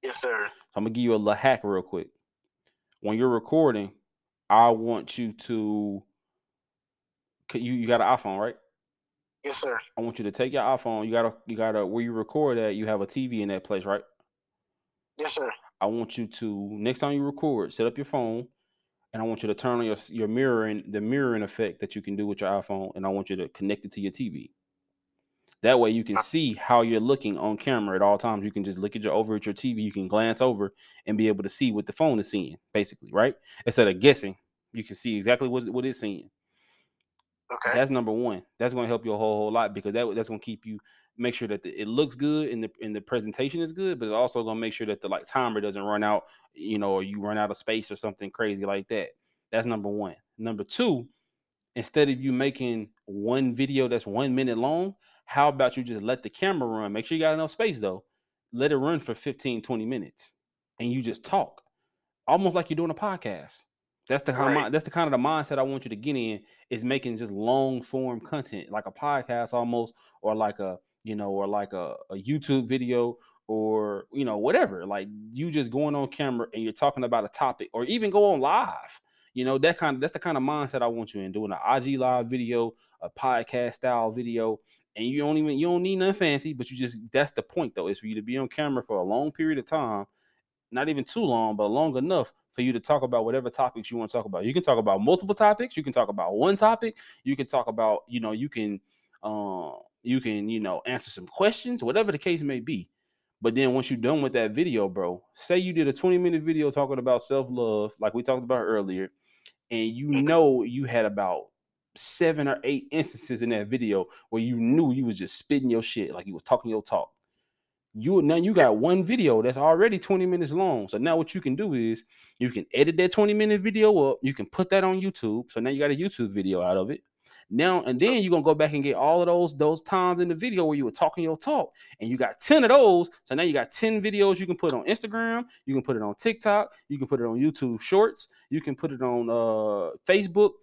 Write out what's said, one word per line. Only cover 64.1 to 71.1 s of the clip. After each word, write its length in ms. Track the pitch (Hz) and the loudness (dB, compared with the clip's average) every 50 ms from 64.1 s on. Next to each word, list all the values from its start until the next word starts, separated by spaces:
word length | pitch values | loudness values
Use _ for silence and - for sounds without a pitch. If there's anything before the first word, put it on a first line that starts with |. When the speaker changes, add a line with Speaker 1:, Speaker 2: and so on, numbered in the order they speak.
| 131 139 - | -2 -2 0
Speaker 2:
the 80 | - 131 | -2 0
kind 180 | 127 139 139 | 2 2 2
of 60 | 139 | 4
Speaker 1:
Right. 80 | 151 139 | 2 2
Speaker 2:
mi-, 60 | 107 | 2
that's 120 | 131 156 151 | 0 -2 -2
the 80 | - | -2
kind 160 | - 170 170 | -2 0 0
of 60 | 156 139 | 2 2
the 120 | 123 123 | 2 2
mindset 360 | 143 160 156 147 - 147 135 | 2 0 0 -2 -2 0 0
I 20 | 131 | 0
want 220 | 135 139 131 127 | 0 -2 -6 -6
you 40 | 127 | -8
to 40 | 110 | -12
get 220 | 104 113 143 147 | -8 -4 -4 -2
in, 240 | 131 117 113 107 101 - _ _ _ _ _ | -2 -2 -2 -4 -6 -10 _ _ _ _ _
is 160 | 123 110 110 | -8 -4 -2
making 320 | 123 135 135 135 127 117 | -2 -2 -2 -2 -4 -6
just 140 | 110 117 107 | -6 -8 -8
long 500 | 101 98 107 117 127 135 135 135 131 123 | -6 -4 0 2 2 2 2 0 -2 -4
form 380 | 120 - - 135 131 127 123 113 | -8 -6 -6 -4 -4 -4 -6 -8
content, 540 | 110 - - 147 135 - - 98 - - 104 | -10 -8 -8 -8 -8 -8 -12 -14 -12 -8 -8
like 140 | 107 101 | -8 -8
a 40 | 98 | -8
podcast 640 | 90 - - 147 147 139 120 - 123 117 117 110 - | -12 -6 -4 -2 -2 -2 -2 -4 -4 -4 -4 -2 -2
almost, 400 | 120 120 117 120 120 117 117 - _ _ _ _ _ | -2 -2 0 -2 -2 -4 -4 -8 _ _ _ _ _
or 140 | - 104 107 | -2 -2 0
like 240 | 110 110 104 104 - | 0 0 -2 -2 -4
a, 220 | 101 95 92 90 _ _ _ _ _ | -6 -8 -8 -10 _ _ _ _ _
you 100 | 110 | -10